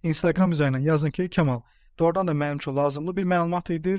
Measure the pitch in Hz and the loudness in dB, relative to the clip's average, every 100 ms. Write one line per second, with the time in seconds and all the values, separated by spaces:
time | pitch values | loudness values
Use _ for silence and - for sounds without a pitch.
0 | 165 156 175 165 185 160 143 131 147 156 | -4 0 0 2 2 2 0 0 2 2
1 | 151 - 180 - 151 120 - _ _ - | 0 -2 -2 0 0 0 -6 _ _ 0
2 | 165 180 180 147 147 143 143 135 147 143 | 2 2 0 0 -2 -4 -4 0 0 0
3 | 160 185 185 180 170 175 - 165 170 | -6 -2 0 0 0 -2 -4 -4 -2